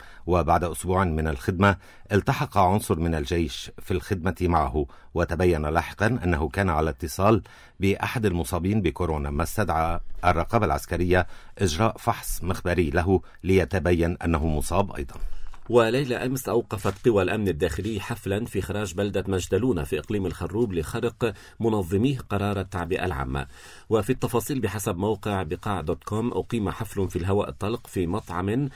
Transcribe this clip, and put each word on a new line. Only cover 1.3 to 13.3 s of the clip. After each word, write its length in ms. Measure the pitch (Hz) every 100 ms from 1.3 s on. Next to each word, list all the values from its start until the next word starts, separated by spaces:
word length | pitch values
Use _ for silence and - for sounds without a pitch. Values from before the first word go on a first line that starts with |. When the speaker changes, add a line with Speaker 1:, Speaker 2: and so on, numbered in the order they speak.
| 73 - 90 101 95 - - -
Speaker 1:
التحق 460 | 101 - 127 143 -
عنصر 420 | 92 101 - 90
من 160 | 82 80
الجيش 560 | 71 85 82 - - -
في 120 | -
الخدمة 440 | 92 - 95 85 87
معه، 440 | 90 85 69 76 71 - -
وتبين 520 | 82 85 82 92 82 76
لاحقا 420 | 80 - - 104
أنه 420 | 123 87 80 78
كان 200 | 95 98
على 200 | 78 80
اتصال 520 | 73 82 - 98 110 - - - -
بأحد 460 | 98 98 101 127 107
المصابين 560 | 87 80 90 87 107
بكورونا، 480 | 87 - 87 78 71
ما 140 | 71
استدعى 560 | 85 - 92 80 80 85 - - 87
الرقابة 400 | 82 85 117 101
العسكرية 640 | 71 - 85 87 90 90 - - -
إجراء 400 | 98 78 110 -
فحص 460 | - - - -
مخبري 460 | 82 90 90 85 82
له 320 | 78 85 92 -